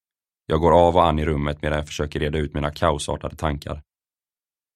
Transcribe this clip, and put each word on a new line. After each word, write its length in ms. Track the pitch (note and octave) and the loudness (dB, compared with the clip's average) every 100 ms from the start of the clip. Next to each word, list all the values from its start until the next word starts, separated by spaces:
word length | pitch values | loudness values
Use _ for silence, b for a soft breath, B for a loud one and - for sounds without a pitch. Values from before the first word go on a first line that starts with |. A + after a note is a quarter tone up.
| _ _ _ _ - | _ _ _ _ -2
Jag 140 | D#2 | 0
går 280 | E2 D#2+ F2 | 4 6 6
av 80 | E2+ | 6
och 100 | E2+ | 4
an 120 | D#2 | 2
i 60 | |
rummet 380 | D#2 D2+ D2 D2 | 0 -2 -2 -4
medan 160 | D#2 D2+ | -4 -4
jag 80 | D2+ | -4
försöker 340 | - D2+ - | -6 -6 -4
reda 180 | D2+ D#2 | -4 -2
ut 160 | D2 | -4
mina 160 | D2+ D2 | -4 -6
kaosartade 640 | D2 F2 D2 - D2+ D2 - | -2 -2 0 -4 -8 -8 -6
tankar. 460 | D#2+ D2 - D2 - _ _ _ _ _ _ _ _ | -4 -4 -8 -12 -14 _ _ _ _ _ _ _ _